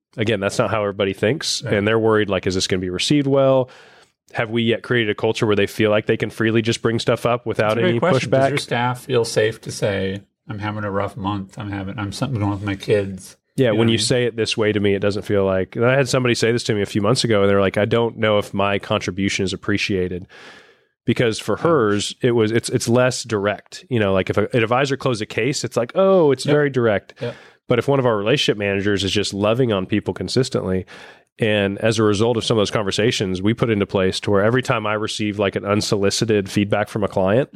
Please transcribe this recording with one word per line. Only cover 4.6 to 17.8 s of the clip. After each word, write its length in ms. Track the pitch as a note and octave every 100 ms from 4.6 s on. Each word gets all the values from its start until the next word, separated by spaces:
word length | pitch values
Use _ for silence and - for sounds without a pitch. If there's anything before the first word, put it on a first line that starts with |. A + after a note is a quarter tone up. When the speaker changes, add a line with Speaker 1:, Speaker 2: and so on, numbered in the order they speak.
Speaker 1:
yet 200 | A2+ G#2+
created 260 | - B2 G#2+
a 40 |
culture 320 | G2+ A2+ A2 A2+
where 100 | G2+
they 100 | G2+
feel 240 | - G#2+
like 140 | G#2 -
they 120 | A2+
can 100 | A2
freely 320 | - A2+ A2+
just 220 | A2+ A2
bring 160 | A#2 A2+
stuff 260 | - A#2
up 220 | A#2+ B2 A#2
without 220 | G#2+ G#2+
Speaker 2:
That's 100 | A2+
a 20 |
great 80 | F3+
Speaker 1:
any 80 | A#2+
Speaker 2:
question. 300 | E3+ C3 A#2
Speaker 1:
pushback?" 100 | C3+
Speaker 2:
Does 100 | C#3
your 80 | C#3
staff 420 | - B2 B2 B2 -
feel 180 | B2
safe 360 | A#2 - A2 A2
to 100 | -
say, 480 | - G#2+ G2 F#2+ G2 - _ -
"I'm 100 | G#2+
having 260 | G#2+ G#2+
a 60 | G#2
rough 260 | G2 G2+ -
month. 420 | G2 G2+ F#2+ -
I'm 120 | G#2
having, 280 | G2+ F#2+ G2
I'm 140 | G2+
something 260 | G2 B2+ A#2
going 140 | G2+
on 60 | G2+
with 80 | G2+
my 80 | F#2+
kids"? 600 | - G#2 G2 F#2+ - - _ -
Speaker 1:
Yeah, 80 | B2+
Speaker 2:
You 40 |
know 60 | G#2+
Speaker 1:
when 0 |
Speaker 2:
what 100 | A2+
I 20 |
Speaker 1:
you 60 | A2+
Speaker 2:
mean? 60 | -
Speaker 1:
say 180 | B2+
it 120 | A#2+ A2+
this 200 | G#2+ -
way 160 | G#2+
to 80 | G#2
me, 140 | G2+
it 60 | G2
doesn't 220 | G#2 G2+
feel 200 | - G2+
like, 320 | F#2+ F#2+ F#2 A#2+
and 80 |
I 100 | A#2+
had 140 | C3 B2+
somebody 260 | C3+ B2
say 180 | A#2 A2+
this 100 | A#2+
to 100 | -
me 60 | G#2+
a 60 | G2
few 160 | A2
months 200 | G2+ C3
ago, 180 | A#2 G#2
and 80 | G2
they're 100 | G2+
like, 160 | G2
"I 60 | G#2+